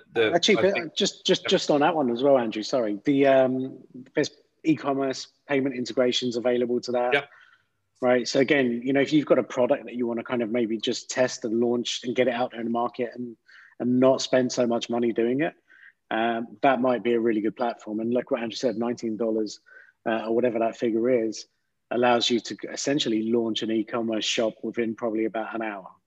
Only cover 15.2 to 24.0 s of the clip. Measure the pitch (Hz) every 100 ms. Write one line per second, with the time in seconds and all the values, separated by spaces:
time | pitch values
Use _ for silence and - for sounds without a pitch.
15.2 | 117 131 170 - _ - - _ - 113
16.2 | 117 117 120 - 139 123 127 120 117 117
17.2 | 117 107 107 - 120 - - 107 113 123
18.2 | - 127 117 98 131 107 120 117 117 107
19.2 | 113 110 107 - _ - - _ 120 110
20.2 | 110 117 123 113 113 - 120 113 120 123
21.2 | 113 104 - _ _ _ - 120 123 123
22.2 | 110 117 - - - - - 147 131 110
23.2 | 110 120 113 107 110 113 107 120